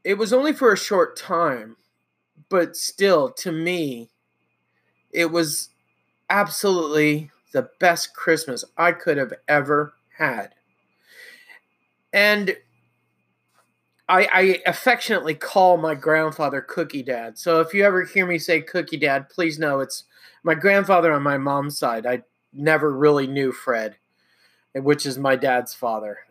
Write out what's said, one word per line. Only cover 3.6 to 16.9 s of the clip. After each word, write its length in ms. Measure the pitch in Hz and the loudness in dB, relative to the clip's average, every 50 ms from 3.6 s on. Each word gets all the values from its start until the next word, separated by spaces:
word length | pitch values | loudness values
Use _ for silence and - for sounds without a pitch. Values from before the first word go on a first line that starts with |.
| 165 175 180 175 156 139 123 117 117 - _ _ _ _ _ _ _ _ _ _ _ _ _ _ _ _ _ _ _ _ - | -4 -4 -4 -4 -4 -6 -6 -10 -14 -18 _ _ _ _ _ _ _ _ _ _ _ _ _ _ _ _ _ _ _ _ -2
it 180 | 170 170 165 | -2 -2 0
was 380 | 160 170 165 151 147 - - - _ _ _ _ _ _ _ _ _ _ _ - | 0 -2 -2 -2 -4 -8 -10 -12 _ _ _ _ _ _ _ _ _ _ _ -2
absolutely 1000 | 190 202 202 - - - - 196 190 175 160 147 147 151 151 151 151 151 156 147 _ _ _ _ - | 0 0 0 0 -4 -2 0 0 0 0 0 0 2 2 2 2 2 0 -4 -10 _ _ _ _ -4
the 180 | 135 120 - _ - | -4 -4 -4 _ 0
best 380 | 185 175 170 160 - - - | 2 2 2 2 -2 -8 -10
Christmas 480 | - - 180 165 156 - - 123 113 - - _ | -4 0 0 0 0 0 -4 -10 -10 -12 -10 _
I 140 | - 165 175 | 0 0 0
could 260 | 175 - - 175 147 | 0 0 -2 -2 -2
have 160 | 143 131 113 - - _ | 0 -2 -4 -6 -8 _
ever 480 | - 147 147 139 139 151 147 151 143 - _ _ _ - - | 0 0 0 2 2 0 0 -2 -4 -8 _ _ _ -8 -4
had. 380 | 156 139 123 107 101 - _ _ _ _ _ _ _ _ _ _ _ _ - - - - - - _ - - - _ _ _ _ _ _ _ _ _ _ - | -4 -4 -4 -6 -8 -12 _ _ _ _ _ _ _ _ _ _ _ _ -20 -20 -20 -20 -20 -20 _ -20 -20 -20 _ _ _ _ _ _ _ _ _ _ 2
And 440 | 202 202 208 208 208 202 185 185 - - _ _ _ _ _ _ _ _ _ _ _ _ _ _ _ _ _ _ _ _ _ _ _ _ _ _ _ _ - | 2 4 4 2 2 0 -2 -4 -6 -10 _ _ _ _ _ _ _ _ _ _ _ _ _ _ _ _ _ _ _ _ _ _ _ _ _ _ _ _ 2
I, 200 | 180 185 - - - | 4 4 4 4 4
I 300 | 185 190 190 180 175 - | 4 4 4 2 2 0
affectionately 720 | 180 170 - - 262 240 240 - - 214 180 147 160 156 | -2 -2 0 2 0 2 2 0 -2 -2 -2 -2 -4 -6
call 400 | 147 - - - 196 185 180 180 | -6 -8 -2 2 4 6 6 6
my 180 | 165 156 160 151 | 4 2 -2 -4
grandfather 680 | 139 - 156 156 160 160 156 147 - 151 139 135 135 | -2 0 0 2 2 2 0 -2 -2 -4 -2 -2 -4
Cookie 440 | 127 - - 180 160 143 | -8 -6 -6 -6 -6 -6